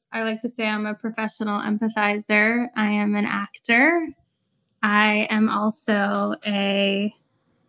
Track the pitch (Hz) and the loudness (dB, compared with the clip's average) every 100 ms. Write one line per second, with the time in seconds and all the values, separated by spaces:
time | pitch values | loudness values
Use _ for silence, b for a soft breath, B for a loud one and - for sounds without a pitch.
0 | _ 226 226 220 240 240 220 214 214 208 | _ -6 -4 -4 -6 -4 -4 -2 -4 -6
1 | 226 226 220 - 214 208 - 214 226 220 | -8 -6 -6 -4 -4 -2 -2 -2 -2 0
2 | 208 208 - 214 214 240 240 - 214 208 | 0 -2 0 2 2 0 -2 -2 0 0
3 | 208 208 202 202 202 - - 233 285 339 | 0 0 -2 -4 -6 -8 0 4 4 2
4 | 320 - _ _ _ _ _ _ 214 208 | -2 -8 _ _ _ _ _ _ 2 4
5 | 214 208 214 220 214 208 214 - - 208 | 4 2 0 2 2 2 -2 -2 0 0
6 | 202 202 202 208 - 202 196 196 196 196 | 0 0 -2 -4 -4 -2 0 2 2 0
7 | 208 - _ _ _ _ | -2 -6 _ _ _ _